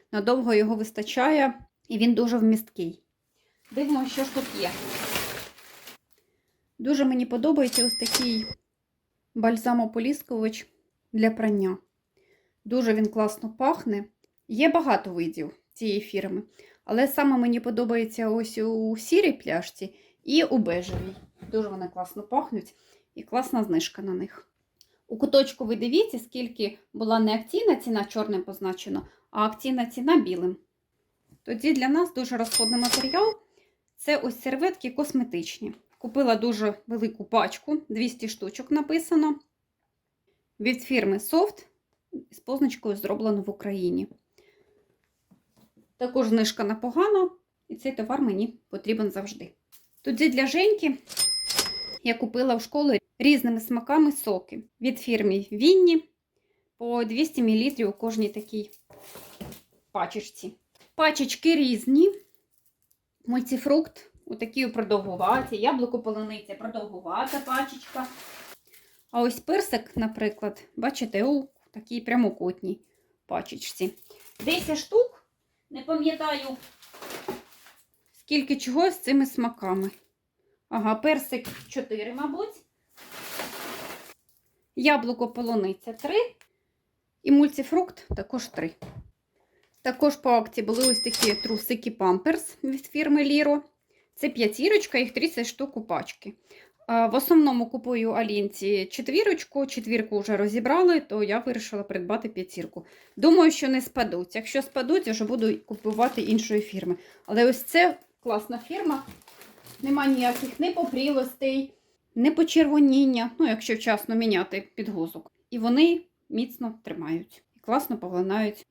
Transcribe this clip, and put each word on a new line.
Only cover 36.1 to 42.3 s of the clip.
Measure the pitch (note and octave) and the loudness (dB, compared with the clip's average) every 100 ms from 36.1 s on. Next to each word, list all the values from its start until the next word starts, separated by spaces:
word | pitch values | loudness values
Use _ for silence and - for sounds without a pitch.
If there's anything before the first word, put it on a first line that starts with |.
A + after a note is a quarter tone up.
| C4+ C4 A3 | 0 2 2
дуже | A#3 G#3+ G#3+ G3+ - | 0 0 -2 -4 -6
велику | A3+ A3 - F#3 | -4 -4 -6 0
пачку, | A3+ F3+ - - D4+ - | 2 2 -2 -4 -4 -4
двісті | A3 A#3+ A#3 A3 | -4 -4 -4 -10
штучок | - G3 - B3+ | -8 -10 -10 -2
написано. | D4+ D4 D#4+ E4 E4 D#4 C#4+ - _ _ _ _ _ _ _ _ _ _ - | -2 0 -2 2 2 4 0 -6 _ _ _ _ _ _ _ _ _ _ -6
Від | G#3 B3 | -2 -2
фірми | - B3+ G3+ G3 | 0 0 2 0
Soft | - D#4+ G#4 - - _ _ _ _ - - | 0 2 2 -2 -20 _ _ _ _ -16 -16